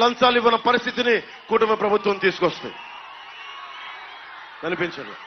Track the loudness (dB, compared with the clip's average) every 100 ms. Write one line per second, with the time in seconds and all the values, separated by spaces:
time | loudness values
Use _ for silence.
0 | 4 6 4 6 4 4 4 2 0 -2
1 | 2 2 0 -14 0 2 4 2 2 2
2 | 2 2 2 2 0 0 -10 -12 -16 -16
3 | -16 -18 -18 -16 -16 -14 -14 -14 -14 -14
4 | -16 -16 -18 -18 -18 -10 -6 -2 -4 -6
5 | -12 -14